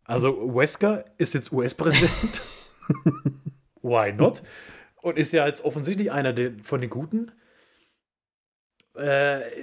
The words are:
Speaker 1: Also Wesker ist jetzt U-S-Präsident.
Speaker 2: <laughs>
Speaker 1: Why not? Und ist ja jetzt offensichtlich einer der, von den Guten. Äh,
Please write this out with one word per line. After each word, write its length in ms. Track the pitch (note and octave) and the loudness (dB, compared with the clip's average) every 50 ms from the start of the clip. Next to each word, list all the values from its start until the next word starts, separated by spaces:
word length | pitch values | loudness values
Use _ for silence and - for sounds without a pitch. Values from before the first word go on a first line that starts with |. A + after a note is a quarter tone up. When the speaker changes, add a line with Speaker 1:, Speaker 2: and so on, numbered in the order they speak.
| _ | _
Speaker 1:
Also 500 | - - E3+ - C3+ C#3 - A2 C3 B2 | -4 -2 2 2 2 0 0 -2 -2 2
Wesker 500 | B2 C#3+ D3+ - - G3+ G#3 G#3+ G#3 - - _ | 2 2 2 2 2 0 2 0 0 -4 -6 _
ist 160 | - E3+ - - | -4 -2 -2 -2
jetzt 180 | C#3+ - - | -4 -4 -2
U-S-Präsident. 880 | - - B2 A#2+ - - - E3 C#3+ D3 F3 E3 - - - A3 - - - - - - - - - - - - D3+ - | -2 0 0 0 0 0 2 4 4 6 4 4 2 0 -4 -4 -4 -6 -10 -12 -14 -16 -18 -18 -20 -8 -4 -4 -2 0
Speaker 2:
<laughs> 800 | - E3+ - - - C#3+ C3+ - - - - _ _ _ _ _ | 2 0 0 0 -2 -4 -4 -6 -10 -14 -14 _ _ _ _ _
Speaker 1:
Why 320 | - B2+ A#2+ A2+ G#2+ G2+ G2+ | -2 0 2 2 2 2 2
not? 280 | G2+ - F#3+ - - - - - - - - - - - _ _ _ | 4 4 4 4 2 -8 -18 -20 -20 -20 -20 -20 -20 -20 _ _ _
Und 160 | - F3 D#3+ | -4 -2 0
ist 160 | D3+ D3+ - - | 0 0 2 2
ja 120 | D#3+ D3 | 2 2
jetzt 180 | D3 C#3+ - - | 2 0 -2 -2
offensichtlich 480 | D3 C3 D3+ C#3 D#3+ G3 F#3+ G#3 - | -4 -2 -2 -4 -2 -2 -2 -2 -2
einer 220 | - - E3 C3 A#2+ | 0 0 0 0 0
der, 200 | A#2 B2 B2+ A#2 G#2 | 0 -2 -2 -4 -8
von 200 | G#2+ - C#3+ C3 | -8 -4 -4 -2
den 80 | B2 A2+ | -2 -4
Guten. 420 | G#2 A#2+ D3+ D#3 G#3+ A3+ A#3 A#3 - _ _ _ _ _ _ _ _ _ _ _ _ _ _ _ _ _ _ _ _ _ _ _ _ _ _ _ _ _ _ _ - | -6 -6 -6 -4 -4 -4 -4 -6 -12 _ _ _ _ _ _ _ _ _ _ _ _ _ _ _ _ _ _ _ _ _ _ _ _ _ _ _ _ _ _ _ -12
Äh, 460 | - C#3 C#3+ C#3 C#3 C#3+ C#3+ C#3 C#3 B2 A#2+ - - | -6 -2 0 2 2 2 2 0 -2 -4 -8 -10 -12